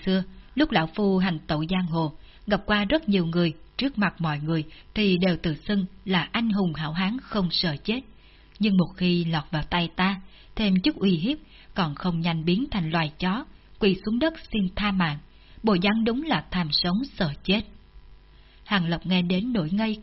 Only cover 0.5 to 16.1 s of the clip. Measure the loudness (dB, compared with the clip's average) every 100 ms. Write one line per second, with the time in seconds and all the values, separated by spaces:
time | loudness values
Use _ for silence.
0.5 | 0 2 2 0 0 2 2 2 -2 -2
1.5 | -2 -2 -2 -2 -2 -2 -4 -16 -16 -4
2.5 | -2 0 0 2 0 2 0 2 2 0
3.5 | -2 -10 -6 -4 0 -2 -2 -4 -2 -2
4.5 | -2 -4 -10 -8 0 2 4 2 0 -2
5.5 | -4 -2 -2 -2 -6 -2 -2 0 -2 0
6.5 | 2 0 -2 -4 -2 -2 -2 -4 -2 0
7.5 | 0 -2 -4 -4 -6 -6 -18 -20 -20 -18
8.5 | -2 2 4 2 0 0 2 0 -2 -2
9.5 | -4 -2 -2 -2 -2 -2 -2 -8 -20 -12
10.5 | -2 2 2 2 2 2 2 0 -4 -8
11.5 | -20 -8 -2 -2 -2 -2 0 0 0 2
12.5 | 2 0 -2 0 0 -2 -2 -2 -2 -4
13.5 | -14 -20 0 2 2 0 0 0 -2 -4
14.5 | -2 -2 0 0 2 0 -2 -10 -20 -20
15.5 | -4 2 4 4 2 2